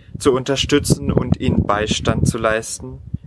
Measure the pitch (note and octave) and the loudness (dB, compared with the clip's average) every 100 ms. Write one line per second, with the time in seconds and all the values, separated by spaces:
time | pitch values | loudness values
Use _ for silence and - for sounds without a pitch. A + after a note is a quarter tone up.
0 | - - C#3+ B2+ B2+ C3+ - D3 - - | -12 -2 2 2 0 -2 2 2 2 0
1 | C#3 - B2 - B2+ - - G#2 G#2+ - | 2 0 2 0 2 2 2 2 0 -2
2 | A#2+ A2 - A#2 A2 A2 - - B2+ C3 | 0 0 0 0 0 0 -4 -10 -12 -14
3 | - - | -12 -12